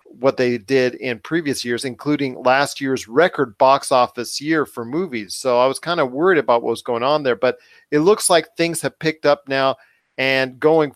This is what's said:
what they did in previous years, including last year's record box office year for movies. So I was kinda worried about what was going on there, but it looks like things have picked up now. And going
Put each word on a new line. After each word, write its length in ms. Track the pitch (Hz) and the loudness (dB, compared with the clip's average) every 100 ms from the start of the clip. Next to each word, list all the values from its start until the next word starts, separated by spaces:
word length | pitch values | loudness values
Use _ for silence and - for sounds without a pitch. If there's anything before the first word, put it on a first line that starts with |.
| _ | _
what 320 | - 131 131 | -2 0 2
they 180 | 123 120 | 0 -2
did 380 | 101 131 127 | 0 0 0
in 240 | 123 127 113 | -2 -8 -8
previous 440 | - 165 147 123 | -6 -4 -4 -6
years, 220 | 120 117 | -4 -6
including 580 | 135 117 147 147 139 123 | -6 -8 -4 -2 -4 -2
last 380 | 127 135 139 - | 2 2 0 -4
year's 260 | 135 127 107 | -4 -4 -2
record 520 | 123 175 - 127 - | 2 2 2 -4 2
box 340 | 131 135 - | 4 4 2
office 480 | 131 120 - 110 - | 2 0 -2 -10 -8
year 240 | 147 160 | -4 -2
for 220 | 131 - 117 | -2 -8 -8
movies. 480 | 151 185 120 95 | -6 -6 -8 -10
So 260 | - 131 120 | -6 0 2
I 60 | 131 | 2
was 120 | 131 | 0
kinda 280 | 160 175 131 | -4 -2 -2
worried 320 | 131 180 165 | 0 2 2
about 240 | 120 120 | 2 2
what 80 | 120 | 0
was 120 | 113 | -4
going 200 | - 117 | -4 -2
on 200 | 127 156 | 0 0
there, 140 | 135 113 | 0 0
but 220 | 127 - _ _ - | 0 -2 _ _ -4
it 80 | 147 | 2
looks 320 | 165 214 - | 4 2 4
like 260 | 170 160 - | 2 0 -2
things 240 | 170 165 | -2 -2
have 180 | 135 - | -6 -4
picked 280 | 160 156 147 | -6 -2 0
up 200 | 143 - | 0 0
now. 300 | 135 135 - _ _ _ - | 0 0 -2 _ _ _ -4
And 420 | 131 135 131 127 | 0 0 -2 0
going 320 | 151 160 147 | 2 2 0